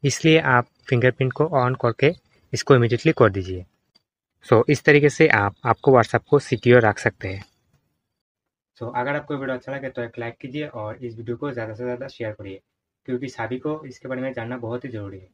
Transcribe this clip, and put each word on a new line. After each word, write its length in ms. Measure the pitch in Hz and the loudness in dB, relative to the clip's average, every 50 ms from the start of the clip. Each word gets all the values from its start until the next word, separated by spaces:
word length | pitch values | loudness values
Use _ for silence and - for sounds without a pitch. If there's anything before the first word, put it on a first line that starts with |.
इसलिए 360 | - 139 123 - - 160 160 160 | -2 -2 -4 0 2 4 4 4
आप 260 | 156 139 127 120 120 _ _ _ _ - | 4 4 4 2 2 _ _ _ _ -2
fingerprint 440 | 135 120 117 127 123 _ 131 131 | 0 2 2 2 2 _ -4 -4
को 120 | 123 - 151 165 170 135 | 0 -2 -2 0 0 0
on 180 | 123 123 131 - | 0 0 -2 -2
करके 300 | - 120 113 - - 147 185 - _ _ _ _ _ _ | -2 -4 0 2 2 0 0 0 _ _ _ _ _ _
इसको 220 | - - - - 139 | -8 -8 4 4 6
immediately 360 | 123 120 113 123 117 - 160 160 - | 6 6 2 0 0 0 0 4 4
कर 120 | 123 113 | 4 4
दीजिए। 340 | 98 101 92 90 92 90 92 _ _ _ _ _ _ _ _ _ _ _ _ _ _ _ _ | 4 0 -8 -6 -10 -10 -12 _ _ _ _ _ _ _ _ _ _ _ _ _ _ _ _
So, 160 | - 120 110 - - | 4 4 4 6 4
इस 140 | 147 - _ | 0 2 _
तरीके 240 | - 147 147 143 147 | 4 4 6 4 2
से 180 | - - 156 156 | 4 4 2 4
आप 260 | - 107 101 101 - _ - | 4 2 0 0 -4 _ 0
आपको 280 | 123 113 _ - 143 | 0 0 _ 4 6
WhatsApp 320 | 131 123 110 - - 117 _ | 6 6 4 4 0 -4 _
को 140 | _ - 143 | _ 0 0
secure 440 | - - 131 113 - 120 120 123 | 2 0 -6 -2 4 6 6 8
रख 160 | 113 107 104 - | 6 4 0 0
सकते 300 | - 113 - _ - 98 | -4 -4 -4 _ -10 -10
हैं। 160 | 95 98 98 _ _ _ _ _ _ _ _ _ _ _ _ _ _ _ _ _ _ _ _ _ _ _ _ _ _ _ | -10 -10 -14 _ _ _ _ _ _ _ _ _ _ _ _ _ _ _ _ _ _ _ _ _ _ _ _ _ _ _
So, 140 | 120 120 123 | -14 -8 -6
अगर 200 | 123 123 139 143 | -6 -4 -4 -4
आपको 200 | 147 143 - 151 | -6 -6 -6 -8
वीडियो 200 | 135 135 131 131 | -8 -6 -6 -8
अच्छा 160 | 127 _ - | -8 _ -10
लगे 160 | 135 139 135 131 | -10 -10 -10 -10
तो 120 | 127 - | -8 -8
एक 160 | 120 117 _ - | -10 -10 _ -10
like 180 | 117 117 117 _ | -12 -12 -12 _
कीजिए 260 | - 135 123 147 151 | -16 -12 -10 -10 -10
और 300 | 147 - 117 107 104 113 | -10 -10 -10 -10 -10 -10
इस 200 | 113 131 120 113 | -10 -12 -14 -12
video 200 | 113 113 113 120 | -12 -10 -10 -8
को 140 | 120 143 143 | -8 -6 -8
ज़्यादा 220 | 127 117 110 110 110 | -8 -8 -8 -10 -10
से 100 | 107 123 | -8 -8
ज़्यादा 240 | 123 123 120 135 135 | -8 -8 -8 -10 -16
share 240 | - - 120 107 | -12 -10 -10 -10
करिए, 280 | 107 - 101 98 95 95 _ _ _ _ _ _ _ _ _ - | -10 -10 -14 -16 -16 -16 _ _ _ _ _ _ _ _ _ -8
क्योंकि 200 | 127 123 139 127 | -8 -6 -6 -10
सभी 300 | - - 113 107 123 127 | -10 -10 -8 -8 -8 -8
को 220 | - 151 151 156 156 | -6 -8 -8 -8 -10
इसके 220 | 135 123 - _ 131 | -18 -20 -16 _ -10
बारे 120 | 131 127 | -8 -6
में 120 | 131 135 | -8 -8
जानना 240 | 127 120 113 117 123 127 | -8 -8 -10 -10 -10 -10
बहुत 260 | 117 110 117 123 - | -8 -8 -8 -8 -10
ही 60 | 135 | -10
ज़रूरी 280 | 110 107 101 98 95 95 | -12 -10 -12 -12 -14 -18
है। 100 | 95 _ | -20 _